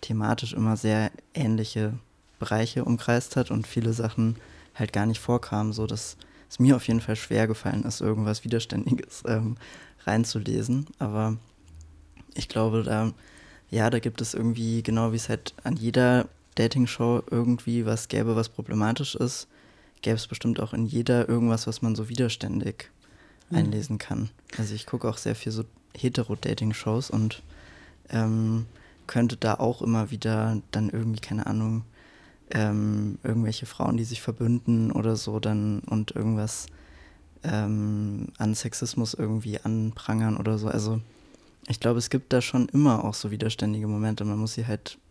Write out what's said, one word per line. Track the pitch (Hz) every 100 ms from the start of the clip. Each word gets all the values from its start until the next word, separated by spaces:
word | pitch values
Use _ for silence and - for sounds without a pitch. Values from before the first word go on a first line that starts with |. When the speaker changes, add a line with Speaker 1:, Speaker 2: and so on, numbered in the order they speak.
Speaker 1:
thematisch | - 110 107 113 117
immer | - 110 110
sehr | 110 107 107 - -
ähnliche | - 113 110 107 - 107 117 - _ _ _
Bereiche | 113 107 113 -
umkreist | 120 120 - 120 - -
hat | 123
und | 113 110
viele | - 113
Sachen | 113 113 110 113 113 - - -
halt | - 107
gar | 104 107
nicht | 113
vorkamen, | - 120 - 107 107
so | 107 110
dass | 110 - - - - -
es | -
mir | 123 131
auf | -
jeden | 117
Fall | - 107
schwer | - 110 110
gefallen | 110 - 104
ist, | 113 110
irgendwas | - 107 107 107
Widerständiges, | 113 117 - - - 120 - - -
ähm, | 113 110 117 - - - -
reinzulesen. | - 110 226 113 101 - 110 127 147 -
Aber | 113 104 110 110 - _ - - - - - - -
ich | - -
glaube, | - 110 110
da, | 107 107 113 110 - - - - _
ja, | 110 110
da | 120
gibt | 120 113
es | 110
irgendwie, | 113 113 117 113 113
genau | 113 113 113
wie | 113
es | -
halt | 113 - -
an | - -
jeder | 113 123 123 123 - - _ -
Dating-Show | 113 135 120 - 117 120 -
irgendwie | 120 117 120 - 120 110
was | 113 -
gäbe, | - 110 113
was | 113
problematisch | - 110 110 107 120 139
ist, | - 123 - - - - - - _
gäbe | - 113
es | -
bestimmt | 110 117 113
auch | 107
in | 120 113
jeder | 117 117 123 117
irgendwas, | 117 117 113 113
was | 110
man | 117
so | 110 110
widerständig | 123 123 110 - 113 - - - _ - - - - _
Speaker 2:
Mhm. | 165
Speaker 1:
einlesen | 160 104 117 110
kann. | - 110 107 - _ -
Also | 110
ich | 107 -
gucke | 123 113
auch | 110
sehr | -
viel | 110 -
so | 110 110 - _
Hetero-Dating-Shows | - 127 120 120 104 - - 110 110 - 110 135
und, | 107 110 - - - - - - - -
ähm, | 113 110 110 110 113 113 - - - -
könnte | 123 120 117
da | 113
auch | 104 117 120
immer | - 113 107
wieder | 107 110 110 110 110 -
dann | - 110
irgendwie, | 113 113 110
keine | - 107 107
Ahnung, | 110 110 113 110 - - - - - -
ähm, | 110 107 104 104 107 104 -
irgendwelche | - 113 113 110 117
Frauen, | - - 117
die |
sich | 117 120
verbünden | - 113 117 120 - 117 113
oder | - 113 110
so | - 107
dann | 107 107 104 101
und | - 110 107
irgendwas, | - 110 110 107 - - - - - - - - -
ähm, | 160 107 104 107 104 104 104 104 110 -
an | 110
Sexismus | 107 123 - 117 - 117
irgendwie | - 107 110 107 107
anprangern | - 113 110 110 - 110 110 107
oder | 107 110
so. | 107
Also | 113 107 113 110 - - - - _ -
ich | 110
glaube, | 117 120
es | 117
gibt | 135 -
da | 127
schon | 120 127 120
immer | 135 147 113
auch | 110
so | 107 107
widerständige | 104 110 110 104 107 107
Momente. | 104 107 107
Man | 104 104
muss | 110
sie | - 117
halt | 107 - - _